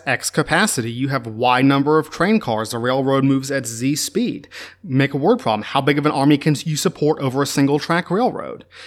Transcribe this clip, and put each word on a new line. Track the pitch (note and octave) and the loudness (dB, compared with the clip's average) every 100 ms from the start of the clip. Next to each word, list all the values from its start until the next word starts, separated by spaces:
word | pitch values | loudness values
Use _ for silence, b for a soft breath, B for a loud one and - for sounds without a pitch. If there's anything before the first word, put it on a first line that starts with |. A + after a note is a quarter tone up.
| - | -4
X | B2 - | -4 -4
capacity. | - - D#3+ G#3 - A#2 | -2 0 2 0 -2 -4
You | A#2+ C3+ | -4 -4
have | C3+ A#2 | -4 -4
Y | A2 B2 B2+ | -2 2 4
number | C3+ C#3 C#3+ D#3 | 4 4 4 2
of | D3+ | 0
train | - F3+ G#3+ | -2 2 2
cars. | - A2 A2 | 0 -2 -2
The | A#2 | -4
railroad | B2 C3 C3+ C3+ | 0 0 2 4
moves | C3+ C3+ C3+ | 4 2 0
at | C#3 A#2 | -4 -6
Z | A#2 C3+ D3 | -4 -2 -2
speed. | - G#3 A#3+ - - B B B | -2 -2 -2 -6 -12 B B B
Make | F#3 C3 C3+ | -2 0 0
a | C#3+ | 0
word | D#3+ A#3+ | 2 2
problem. | B2 G#2+ | 0 -2
How | - C#3 | -2 -2
big | C3 C#3+ | 0 0
of | D3 | 0
an | |
army | D3 C#3 C#3+ | 2 4 4
can | D#3 C#3+ E3 | 2 0 -2
you | D3+ | -2
support | F3+ - D3 D#3 | -2 0 0 0
over | C#3 C3 | -2 -2
a | C#3 | -2
single | - C#3 C#3+ | 2 2 2
track | - E3+ E3+ | 0 -4 -2
railroad? | F#3 B3 - B1+ - - B | 0 -2 -4 -10 -12 -16 B